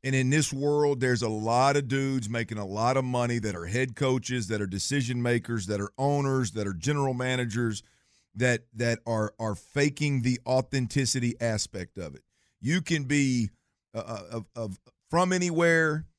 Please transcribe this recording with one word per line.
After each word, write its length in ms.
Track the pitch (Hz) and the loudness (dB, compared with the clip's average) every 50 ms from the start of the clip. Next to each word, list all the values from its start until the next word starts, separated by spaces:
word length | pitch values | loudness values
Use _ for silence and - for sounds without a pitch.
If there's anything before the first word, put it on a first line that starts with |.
| - | -2
And 120 | 131 135 | 2 2
in 160 | 131 131 127 | 2 4 4
this 200 | 139 156 147 - - | 4 4 2 2 -2
world, 480 | 135 139 147 147 147 147 147 143 123 | -2 0 2 2 4 4 2 2 2
there's 220 | 123 127 123 113 117 | 2 2 2 2 0
a 60 | 113 | -2
lot 480 | 110 107 107 113 120 123 131 139 143 | -2 -2 0 2 4 4 6 6 4
of 120 | 147 139 123 | 4 2 2
dudes 420 | 135 135 135 135 135 131 117 104 | 0 0 0 2 0 0 -2 -2
making 260 | 117 117 117 95 113 107 | -4 -4 -4 -4 -6 -8
a 60 | 104 | -6
lot 300 | 95 98 104 113 120 131 | -6 -2 0 2 2 2
of 80 | 135 131 | 2 0
money 340 | 127 127 123 120 120 120 117 | 0 0 0 0 0 0 -2
that 140 | 107 107 98 | -2 -4 -4
are 120 | 87 85 | -4 -6
head 300 | 85 98 123 131 127 117 | -4 -2 0 -2 -2 -2
coaches, 520 | - 143 131 127 131 - - 127 123 113 92 | -2 0 2 2 0 0 -2 -4 -4 -4 -2
that 140 | 110 104 104 | -4 -4 -4
are 40 | |
decision 540 | 95 92 98 - - 139 143 131 117 123 123 | -4 -4 -4 -4 -2 0 0 0 0 -2 -2
makers, 460 | 120 120 120 120 - - 117 113 95 | 0 2 0 0 0 -2 -4 -4 -2
that 140 | 90 104 101 | -2 -2 -4
are 120 | 101 101 _ - | -4 -6 _ -2
owners, 540 | 131 139 143 143 143 135 135 131 127 104 - | -2 0 0 0 0 0 0 0 0 -2 -2
that 140 | 110 107 | -4 -4
are 60 | 98 98 | -4 -4
general 380 | 82 80 135 147 147 139 135 131 | -4 -2 -2 0 0 0 -2 -2
managers, 680 | 123 127 127 127 127 123 120 101 117 120 117 107 101 - _ _ _ _ _ _ _ _ _ _ | -2 -2 -2 -2 -2 -2 -2 -2 -2 -2 -2 -2 -4 -10 _ _ _ _ _ _ _ _ _ _
that, 260 | 98 123 127 120 113 - _ _ | 0 2 2 2 0 -2 _ _
that 240 | 110 120 117 117 113 _ | -2 0 0 0 -2 _
are, 260 | 117 117 110 107 104 - _ | -2 -2 0 0 -2 -4 _
are 160 | 113 110 104 | -4 -4 -4
faking 680 | - - _ _ 143 143 147 139 - 156 147 143 135 117 | -6 -8 _ _ 2 2 2 2 0 -2 0 0 2 2
the 160 | 127 127 120 - | 2 0 0 0
authenticity 880 | - 127 131 131 - - 135 127 110 - 143 135 123 - 135 120 120 120 - | 0 0 0 0 0 -2 -2 -2 0 0 0 0 0 0 0 0 -2 -2 -2
aspect 580 | 117 117 110 104 - - - 101 90 - _ - | -2 -2 -2 -2 -4 -6 -8 -12 -12 -12 _ -12
of 160 | 87 76 71 | -12 -12 -12
it. 80 | - _ _ _ _ _ _ _ _ | -16 _ _ _ _ _ _ _ _
You 200 | - 117 160 185 156 | -4 0 0 0 0
can 220 | - 170 156 143 | 0 -2 -2 0
be, 460 | 131 147 147 139 135 127 123 113 104 _ _ _ _ _ _ _ _ _ | 2 2 2 4 4 2 0 0 -2 _ _ _ _ _ _ _ _ _
uh, 40 | 110 | -10
uh, 240 | 104 - 117 104 92 85 | -10 -8 -10 -12 -12 -10
of, 140 | 113 117 107 _ _ | -10 -12 -12 _ _
of, 220 | 120 117 107 135 - _ - _ _ _ _ | -10 -8 -8 -8 -12 _ -20 _ _ _ _
from 220 | - 165 180 180 185 | 0 2 2 2 2
anywhere. 720 | 185 180 175 165 160 170 170 165 165 160 156 151 156 160 - _ | 0 0 0 2 4 4 4 6 4 4 2 0 -2 -6 -10 _